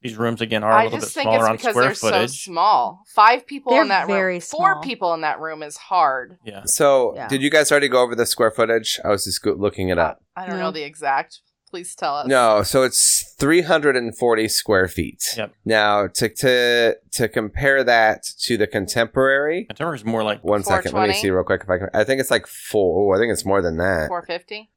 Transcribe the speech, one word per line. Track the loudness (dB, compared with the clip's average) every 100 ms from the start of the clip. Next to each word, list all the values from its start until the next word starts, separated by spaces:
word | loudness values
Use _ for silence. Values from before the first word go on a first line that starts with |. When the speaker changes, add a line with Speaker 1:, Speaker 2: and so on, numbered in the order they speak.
Speaker 1:
these | -12 -4
rooms | -4 -2
again | -2 -2
are | 4
a | 4
Speaker 2:
I |
Speaker 1:
little | 4 -2
Speaker 2:
just | -6
Speaker 1:
bit | -4
Speaker 2:
think |
Speaker 1:
smaller | 2 4
Speaker 2:
it's | 4
Speaker 1:
on | 2
Speaker 2:
because | 0
Speaker 1:
square | 2
Speaker 2:
they're | 2
Speaker 1:
footage. | 2 0 0 -2 -6
Speaker 2:
so | -8
small. | 0 2 2 0 -6 _
Five | 4 6 4 -2
people | -10 0
Speaker 3:
They're | 2
Speaker 2:
in | 2
that | 0 0
Speaker 3:
very | -2 -2
Speaker 2:
room. | -4
Four | -8 -2 0
Speaker 3:
small. | 0
Speaker 2:
people | -6 -6 -4
in | -2
that | -4 -4
room | -8 -12
is | -14 -16
hard. | -4 2 2 0 -8 -16
Speaker 1:
Yeah. | -16 -12
Speaker 4:
So, | -4 2 4 4 2
Speaker 3:
Yeah. | -2 -4
Speaker 4:
did | -2
you | 2
guys | 2 4
already | 2 4
go | 2
over | 2
the | 0 -2
square | 2 0
footage? | 2 2 2 -2 -6
I | -2
was | -2
just | -2 -4
go-, | -4 0
looking | -2 -2 -2
it | 0
up. | 0 -2 _ -14
Speaker 2:
I | -8
don't | -6
know | -6
Speaker 3:
No. |
Speaker 2:
the | -6
exact | -12 -6 -2 -2 -4 -16 _ _ _
please | -14 -14 -8
tell | -6 -4
us. | 0
Speaker 4:
No, | 2 4 2
so | 2 0
it's | 0 2 0 0 -4 _
three | 2 2
hundred | 2 0 2 0
and | -2 -2
forty | 0 2 0
square | -2 0 2 2
feet. | -2 -8 -6 -8 -6
Speaker 1:
Yep. | -10 _
Speaker 4:
Now, | -2 2 2 2 -2
to, | -2 -4
to, | 0 2 2 2 2 2 0 _
to | -6 -4
compare | -4 -6 -2 0 2
that | 4 4 4 2 -8 -10
to | -4 0
the | 0
Contemporary | -2 -4 -4 -2 0 2 2 0 -4
Speaker 1:
Contemporary's | -8 -8 -8 -6
more | -4 -2
like | -2 -4
Speaker 4:
One | -2 -2
second, | 0 -2 -2
let | -2 0
me |
Speaker 2:
Four | 0 0 0
twenty? | 0 -4
Speaker 4:
if | -2
I | -4
can. | -2
I | -2
think | 0 0
it's, | 0
like, | -2 -4
four. | -18 -4 0 2 2 2
Oh, | 2
I |
think | 0
it's | -2
more | 0 0
than | 0 -2
that. | 0 0 -2
Speaker 2:
Four | -6
fifty? | -8 -10 _ -18 -18